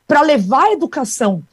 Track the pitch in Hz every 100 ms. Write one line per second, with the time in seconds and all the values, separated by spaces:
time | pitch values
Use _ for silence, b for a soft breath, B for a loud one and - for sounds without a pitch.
0 | - 294 302 285 185 247 381 403 330 302
1 | 240 - 220 185 -